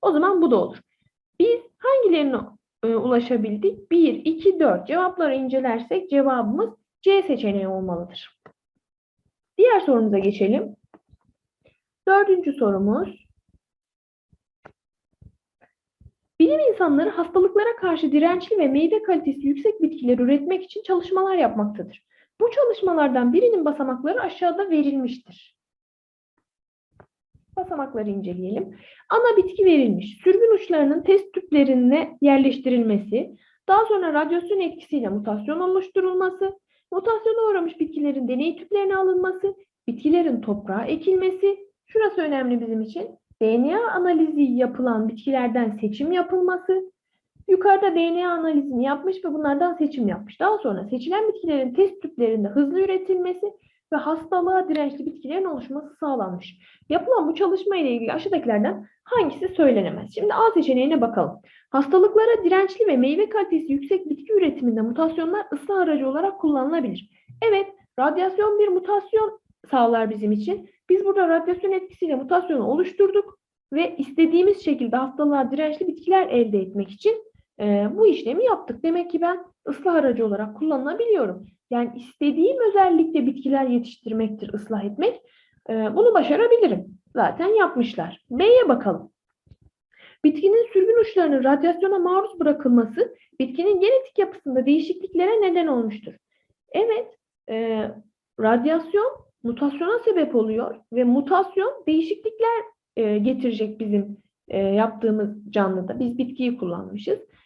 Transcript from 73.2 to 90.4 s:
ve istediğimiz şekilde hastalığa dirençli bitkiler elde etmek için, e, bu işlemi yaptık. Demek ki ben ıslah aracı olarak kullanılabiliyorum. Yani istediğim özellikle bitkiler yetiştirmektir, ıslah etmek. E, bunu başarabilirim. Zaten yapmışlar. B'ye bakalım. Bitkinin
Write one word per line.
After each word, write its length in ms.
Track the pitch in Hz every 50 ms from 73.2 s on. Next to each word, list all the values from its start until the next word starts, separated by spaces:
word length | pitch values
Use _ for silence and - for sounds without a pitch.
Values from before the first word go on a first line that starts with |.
| 403 - - _ _ _ _ _ _ _ 277
ve 220 | 294 339 339 - -
istediğimiz 680 | 277 - - - 330 320 320 339 370 403 403 - -
şekilde 300 | 320 285 - 247 226 233
hastalığa 560 | 247 262 269 262 - 302 294 285 277 269 247
dirençli 360 | 269 285 311 302 302 302 370 359
bitkiler 400 | 339 - - 349 370 381 359 -
elde 320 | - 240 233 220 202 202
etmek 300 | 190 190 185 202 196 185
için, 340 | 202 - - 403 466 440 - - _ _ _ _ _ -
e, 280 | 208 208 202 202 202 208 285 403
bu 100 | 453 415
işlemi 380 | 294 - - 226 269 359 494
yaptık. 380 | 508 427 - - - 233 - -
Demek 280 | 330 339 349 349 349
ki 100 | 330 320
ben 180 | 339 339 359 359 359 - _ _ _ -
ıslah 260 | 285 - - 370 339
aracı 320 | 320 285 262 240 208 233
olarak 320 | 214 202 202 214 214 - -
kullanılabiliyorum. 880 | 302 311 302 262 254 285 339 440 466 466 427 349 247 190 180 196 208 - _ _ _ _
Yani 220 | 247 240 240 233 240
istediğim 640 | - - - _ _ 294 294 285 311 330 440 539 539 480 427
özellikle 560 | 392 403 381 359 339 320 320 - - 302 247
bitkiler 400 | 254 - - - 262 277 269 269
yetiştirmektir, 880 | 254 240 240 233 - - - _ 226 220 220 226 214 214 - 202 202 -
ıslah 300 | 214 208 - 226 202 196
etmek. 380 | 202 208 - 339 466 480 - - _ _ _ _ _ _ _ _ -
E, 260 | 226 220 220 214 -
bunu 180 | - 453 494 427
başarabilirim. 720 | 359 285 - 285 - 453 480 466 480 427 302 202 - - - - - _ _ -
Zaten 320 | 247 208 160 - - 330 381
yapmışlar. 760 | 440 440 381 - - 254 240 - - - 160 175 - - _ _
B'ye 400 | 247 247 359 440 480 508 480 330
bakalım. 420 | 254 240 - 208 170 160 - - _ _ _ _ _ _ _ _ - _ _ _ _ _ _ _ _ _ - - _ _ -
Bitkinin 440 | 302 311 302